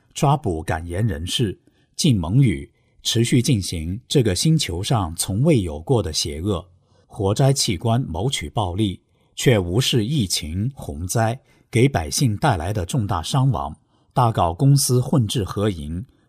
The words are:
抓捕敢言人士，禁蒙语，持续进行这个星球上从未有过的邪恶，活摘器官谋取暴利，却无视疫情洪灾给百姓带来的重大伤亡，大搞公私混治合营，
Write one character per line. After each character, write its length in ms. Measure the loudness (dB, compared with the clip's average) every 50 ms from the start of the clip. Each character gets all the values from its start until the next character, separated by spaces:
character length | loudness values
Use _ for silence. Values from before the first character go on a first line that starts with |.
| _ _ _
抓 240 | 0 2 2 2
捕 260 | 2 0 -2 -4 -2 -4
敢 240 | -4 -4 -4 -6
言 200 | -6 -4 -2 -2
人 200 | -2 -2 -4 -6
士， 320 | -4 -2 -2 -2 -2 -4 -6 _ _ _ _ _ _ _
禁 240 | 0 2 2 2 2
蒙 220 | 2 2 4 4 4
语， 280 | 4 2 0 -6 -12 _ _ _ _ _ _ -6
持 220 | -4 -2 0 0
续 160 | 2 2 2
进 220 | 2 2 0 0 -2
行 360 | -4 -6 -6 -6 -6 -8 -8 -6
这 160 | 0 2 2 2
个 120 | 2 2
星 240 | 0 2 2 2 2
球 240 | 0 -2 -4 -6 -2
上 340 | 0 0 0 0 -2 -4
从 260 | -6 -6 -4 -2 0 2
未 200 | 4 4 2 2
有 180 | -2 -6 -6
过 220 | -2 0 0 0 0
的 100 | -2 -4
邪 260 | -4 -4 -4 -6 -4 -4
恶， 260 | -2 -2 -4 -6 -10 _ _ _ _ _ _ _
活 260 | _ -6 -2 0 0 2
摘 180 | 4 4 4
器 280 | 4 2 0 -2 -2 -2
官 200 | 0 0 0 0 0
谋 260 | -2 -4 -4 -4 -4
取 220 | -4 -4 -6 -6
暴 240 | -4 -4 -2 -2 0
利， 260 | 0 0 -2 -2 -4 _ _ _ _ _ _ _
却 240 | 0 2 4 4 4
无 220 | 4 2 0 0
视 240 | 2 2 2 0 0
疫 220 | 0 0 0 0
情 440 | 0 -2 -4 -6 -6 -4 -4 -4 -4 -4
洪 320 | -8 -10 -10 -8 -8 -6
灾 340 | -4 -2 0 0 0 -2 -6 -10 _ _ _ _ _
给 180 | 2 4 4 4
百 220 | 4 0 -2 -4
姓 260 | -2 0 0 0 0
带 220 | 0 0 0 0 0
来 160 | -2 -4 -4
的 100 | -4 -4
重 220 | -4 -2 -2 -2
大 160 | -2 -2 -4 -4
伤 280 | -2 0 2 2 2
亡， 240 | 2 0 -4 -6 -10 -14 _ _ _ _ _ _ _
大 200 | 0 2 2 2
搞 200 | 2 0 0 2
公 240 | 2 4 6 6
私 240 | 6 4 2 2 2
混 260 | 2 2 2 2 2 0
治 160 | 0 -2 -4
合 260 | -2 -2 -2 -2 -2
营， 340 | -2 -4 -6 -8 -8 -8 -8 -10 _ _ _